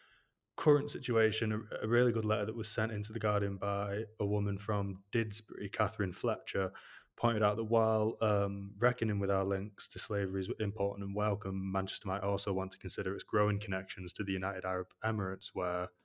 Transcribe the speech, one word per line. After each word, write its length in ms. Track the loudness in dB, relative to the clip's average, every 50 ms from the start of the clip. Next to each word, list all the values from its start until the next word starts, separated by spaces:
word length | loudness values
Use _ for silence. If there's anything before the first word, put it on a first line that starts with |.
| -20 _ _ _ _ _ _ _ _ _ _
current 340 | 0 4 6 6 6 4 0
situation. 600 | -6 -6 -2 2 4 6 6 4 4 2 0 0 0
A, 320 | 0 -2 -4 -6 -4 0
a 40 | 4
really 240 | 6 6 6 6 4
good 120 | 2 2
letter 220 | 2 2 0 0
that 100 | -2 -4
was 120 | -4 -6 -4
sent 240 | -2 0 0 0 0
into 200 | -4 -4 -4 -4
The 60 | -2
Guardian 380 | 0 2 2 2 2 0 -2
by 480 | -2 -2 -2 0 0 -2 -2 -4 -4 -6 -6 -6 -4
a 60 | -2
woman 320 | 0 2 2 2 0 -2 -2
from 440 | -2 -2 0 0 0 -2 -4 -8 -8 _ -2
Didsbury, 580 | -2 0 -2 -4 -10 -12 -12 -10 -8 -8 -6
Catherine 420 | -2 0 0 0 0 0 -2 -2 -2
Fletcher, 600 | -2 0 0 0 -2 -4 -4 -2 0 0 -2 -2 -8 -18 -20 -20 -20 -20 _ _
pointed 260 | 0 0 2 4 4 4
out 140 | 4 2
that 80 | 2 0
while, 520 | 2 4 4 6 6 4 4 2 2 0 2 2
um, 500 | 2 4 4 2 0 -2 -4 -8 -10 -4 2
reckoning 400 | 2 2 2 2 0 0 2 2
with 120 | 2 2
our 140 | 2 2 2
links 420 | 2 0 -2 -4 -6 -10 -12 -12 -10
to 100 | -8 -8
slavery 420 | -4 -2 -2 -2 -2 0 -2 -2
is 100 | -2 -2 -2 -2
important 460 | -2 -2 0 0 0 -2 -2 -2 -6
and 80 | -4 -2
welcome, 560 | 0 0 2 0 0 -2 -4 -4 -2 -2 -2
Manchester 380 | 0 0 -2 -2 -4 -6 -4 -4
might 140 | -4 -2 0
also 300 | 0 0 0 0 0 -2
want 200 | -2 -2 -4 -6
to 60 | -8
consider 360 | -10 -8 -6 -4 -4 -4 -4
its 80 | -6 -6
growing 380 | -2 2 4 4 4 4 2
connections 520 | 0 -2 -4 -4 -4 -6 -10 -10 -10 -8 -6
to 100 | -6 -4
the 80 | -2 -2
United 320 | -2 -2 -2 -4 -4 -4
Arab 240 | -4 -2 -4 -4 -6 _ _ -4
Emirates, 460 | -2 -2 -2 -2 -4 -4 -6 -10 -8 -6
where 360 | -4 -2 -2 -2 -2 -4 -6 -8 _ _